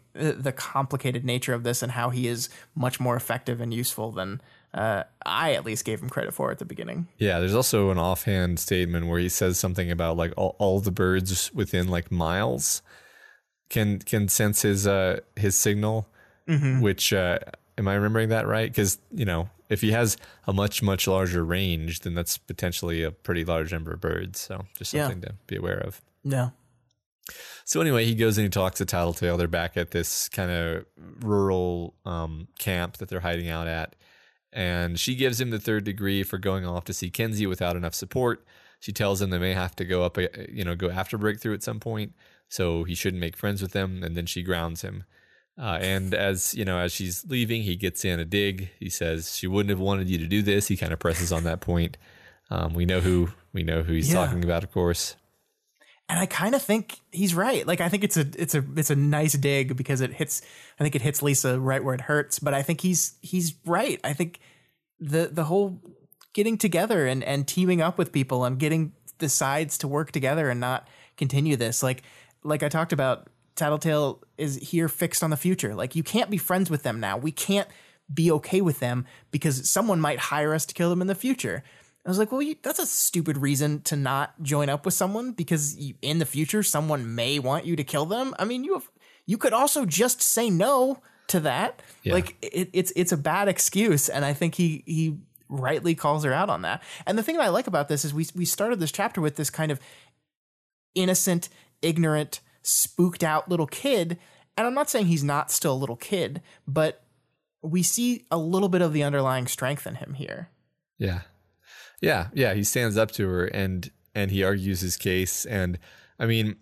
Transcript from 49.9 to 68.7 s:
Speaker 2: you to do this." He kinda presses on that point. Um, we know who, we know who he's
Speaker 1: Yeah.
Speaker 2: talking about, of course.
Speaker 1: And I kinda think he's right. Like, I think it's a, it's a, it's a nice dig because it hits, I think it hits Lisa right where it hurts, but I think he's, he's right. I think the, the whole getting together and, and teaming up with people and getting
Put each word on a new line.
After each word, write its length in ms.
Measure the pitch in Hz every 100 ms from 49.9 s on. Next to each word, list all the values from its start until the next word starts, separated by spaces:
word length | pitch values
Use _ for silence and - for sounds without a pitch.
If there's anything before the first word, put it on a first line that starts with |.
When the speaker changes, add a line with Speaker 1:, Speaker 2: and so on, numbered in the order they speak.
| 98 92
Speaker 2:
you 80 | 90
to 80 | 82
do 160 | 101
this." 280 | 104 101 -
He 80 | 98
kinda 180 | 85 80
presses 380 | 85 82 85
on 100 | 82
that 160 | 82 82
point. 380 | - 87 85 - - - - - -
Um, 240 | 92 82
we 120 | 82 87
know 160 | 92
who, 300 | 90 90 87 - _
we 100 | 92
know 200 | 82 82
who 80 | 80
he's 160 | 82 139
Speaker 1:
Yeah. 180 | 175 147
Speaker 2:
talking 160 | 90
about, 200 | 87 85
of 80 | 92
course. 460 | 92 87 85 - - _ _ _ _ _ _ _ _ -
Speaker 1:
And 100 | 170
I 80 | 185
kinda 320 | - 196 269
think 420 | - 220 - - _
he's 240 | 165 196 170
right. 320 | 226 208 151
Like, 140 | 180
I 80 | 170
think 160 | 196 208
it's 100 | 165
a, 100 | 143 -
it's 180 | 165 151
a, 80 | 139 147
it's 120 | 147
a 60 | 139
nice 380 | 147 151 156
dig 420 | 143 143 139 131 127
because 240 | 120 131
it 140 | 131
hits, 280 | - 151 - - - - -
I 40 |
think 120 | 151 139
it 60 |
hits 200 | 147 139
Lisa 380 | 143 135 131 127
right 240 | 131 135
where 100 | 131
it 80 | 127
hurts, 380 | 131 147 143 -
but 140 | 147
I 80 | 139
think 160 | 139 160
he's, 360 | 185 165 - -
he's 320 | - 185 165 - 170
right. 340 | 175 262 -
I 120 | -
think 260 | 147 170 - - _ _ _ _ -
the, 300 | 151 160 165
the 160 | 156
whole 380 | 156 190 202 180 - - _ _ -
getting 240 | - 214 220
together 480 | 208 170 214 196 131
and, 160 | 131
and 220 | - 139 139
teaming 340 | - 185 175
up 160 | 160 180
with 140 | 175
people 320 | 143 131 127 123
and 120 | 127
getting 360 | 151